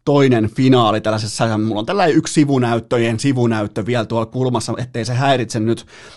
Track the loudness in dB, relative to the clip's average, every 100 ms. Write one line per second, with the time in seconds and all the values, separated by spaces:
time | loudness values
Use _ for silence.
0 | 0 2 4 2 0 0 4 4 4 0
1 | 0 -4 -4 -2 -2 0 -2 -4 -4 0
2 | 2 2 2 2 2 2 2 0 0 0
3 | 0 0 0 0 0 0 -4 -6 -4 -4
4 | -2 -4 -4 -2 -2 -2 -4 -8 -8 -6
5 | -4 -2 0 0 -2 -2 -2 -4 -6 -20
6 | -20